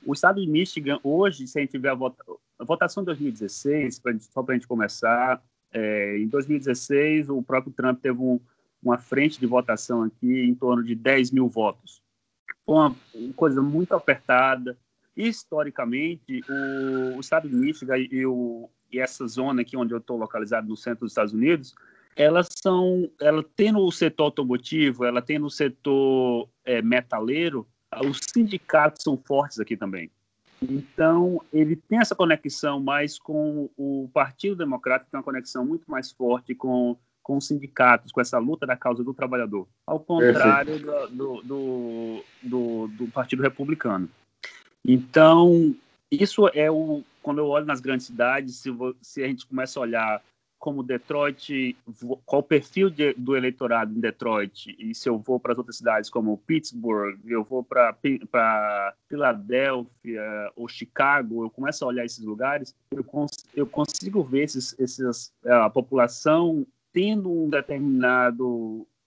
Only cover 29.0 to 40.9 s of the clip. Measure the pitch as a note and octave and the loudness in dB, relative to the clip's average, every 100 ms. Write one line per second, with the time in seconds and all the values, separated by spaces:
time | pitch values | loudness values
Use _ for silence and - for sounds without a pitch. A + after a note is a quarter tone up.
29 | C#3+ C3+ - C#3 C#3+ A2 G#2 G#2+ G2 F#2 | -4 -2 0 0 0 -4 -6 -6 -6 -8
30 | E2 _ _ _ _ - C3 C#3 - - | -12 _ _ _ _ -10 -6 -6 -6 0
31 | D#3+ E3+ F3+ F3 - D#3 D#3 D#3+ - A3+ | 4 4 2 0 0 2 2 0 0 2
32 | A3 F#3+ E3 D3+ C#3 - D3 C#3 C3+ C#3+ | 2 2 2 2 -2 -4 -4 -2 0 0
33 | D3 - - D3+ D3+ D3+ C#3 - C#3 C#3 | -2 -6 -6 -4 -2 -4 -6 -6 -4 -4
34 | C3 D3 C3+ - G3+ F3+ D3 B2+ B2+ C3 | -2 0 0 -2 -4 -2 -4 -2 0 -2
35 | - C3+ C#3 C3 B2 B2+ C3 D#3+ D3+ C3 | -2 -10 -8 -8 -8 -6 -4 -4 -6 -10
36 | - - B2 B2 - B2+ C3 B2 A#2+ A#2+ | -8 -4 0 0 -2 -6 -2 0 0 -2
37 | _ _ - C#3 - D3 C#3 - B2 A#2+ | _ _ -6 -4 -2 -6 -4 2 4 4
38 | - C3+ A#2+ B2 B2 D#3+ C3 B2 B2+ A#2+ | 2 -2 0 0 -2 -4 -4 -4 -2 -4
39 | B2 B2 C3 B2+ A2 G2+ F2+ _ - D#3 | -4 -6 -4 -4 -4 -6 -8 _ -8 -6
40 | E3 E3 B2 - C3 C#3 D3 D3+ D3 | -2 4 6 6 6 4 2 -6 -4